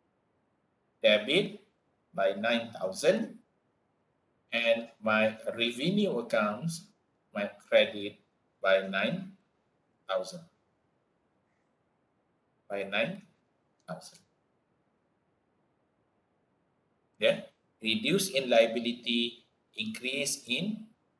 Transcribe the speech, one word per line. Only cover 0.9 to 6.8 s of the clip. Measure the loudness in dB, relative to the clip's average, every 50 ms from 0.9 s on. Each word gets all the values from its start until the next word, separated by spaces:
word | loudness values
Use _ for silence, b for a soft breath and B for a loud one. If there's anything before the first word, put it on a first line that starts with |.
| _ _
debit | 4 4 4 4 2 2 0 0 0 -2 -6 -14 _ _ _ _ _ _ _ _ _ _ -4
by | 0 0 0 0
nine | 0 0 0 0 0 -2 -6 -10 -8
thousand, | -6 -6 -4 0 2 2 2 2 0 -6 -10 -18 _ _ _ _ _ _ _ _ _ _ _ _ _ _ _ _ _ _ _ _ _ -4 -2
and | 0 4 4 2 2 0 -8 -10 _
my | 0 2 4 4 4 2 2 -2 -6 -6 -2
revenue | -2 -2 -2 -2 -2 -2 0 2 2 2 0 0 -2
accounts, | -2 0 0 0 2 0 -2 -4 -6 -6 -8 -8